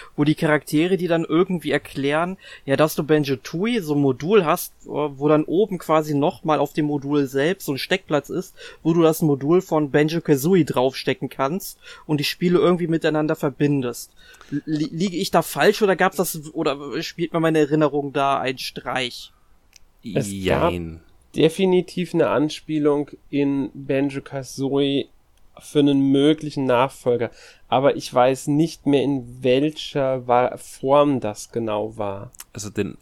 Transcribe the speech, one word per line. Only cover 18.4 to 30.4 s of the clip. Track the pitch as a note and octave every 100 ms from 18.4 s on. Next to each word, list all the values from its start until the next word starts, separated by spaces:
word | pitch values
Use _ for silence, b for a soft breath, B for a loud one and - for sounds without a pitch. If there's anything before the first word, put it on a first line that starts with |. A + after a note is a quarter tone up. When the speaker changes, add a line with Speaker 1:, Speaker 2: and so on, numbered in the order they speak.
| B2 C3
Speaker 1:
Streich? | - - C3 C3 B2+ - - _ _ _ _ _ - _ -
Speaker 2:
Es | - G2+ G2 F#2
gab | C#3 E3+
Speaker 3:
Jein. | F3 E2 E2 - _ _ -
Speaker 2:
definitiv | D#3 D#3+ F#3+ F3+ E3+ - F3
eine | E3+ C3
Anspielung | G#2+ D3+ - - D#3 D3 C#3+ D3 - _
in | C#3 C#3+ C#3 C3
Banjo-Kazooie | C#3+ C3+ C3+ C#3 C3+ - C#3 B2+ - C3+ C#3 C#3 C#3 - _ _ _ - -
für | - D3+
einen | C#3+ C#3 C#3
möglichen | C3+ C#3+ D#3 D3+ C#3+ C3
Nachfolger. | A#2+ C3+ - - A#2+ A2+ B B B -
Aber | A#2+ C#3 -
ich | -
weiß | C3 B2+ C3+ -
nicht | D3 E3 - -
mehr, | C#3+
in | B2+ C#3 A#2+ B2
welcher | C3 B2+ D3+ D#3 - D3 C3+ C3 A#2+
Wa-, | A#2+